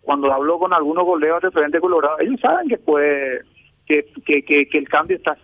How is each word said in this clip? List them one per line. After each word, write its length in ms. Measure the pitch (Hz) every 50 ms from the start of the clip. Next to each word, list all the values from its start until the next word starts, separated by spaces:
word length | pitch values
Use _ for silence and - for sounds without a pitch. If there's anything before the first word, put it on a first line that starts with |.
cuando 300 | _ - 143 143 139 139
hablo 260 | 135 135 139 151 170 170
con 160 | 180 185 180
algunos 320 | 170 151 147 160 175 180
colegas 360 | 175 180 160 147 156 165 170
de 100 | 175 185
Frente 280 | 180 165 147 147 147 165
Colorado, 400 | 165 185 180 165 147 - 311 311
ellos 200 | 160 208 269 247
saben 280 | - 262 320 359 359 294
que 80 | 233 -
puede, 640 | - - 151 147 143 147 143 139 139 135 127 - - _ _ _ _ _ _ _ _
que, 200 | - 151 147 147 - _ - -
que, 180 | - 147 143 135
que, 240 | - 151 147 143 -
que 100 | - 151
el 100 | 143 -
cambio 300 | - 147 156 165 185 165
está 200 | - 165 151 _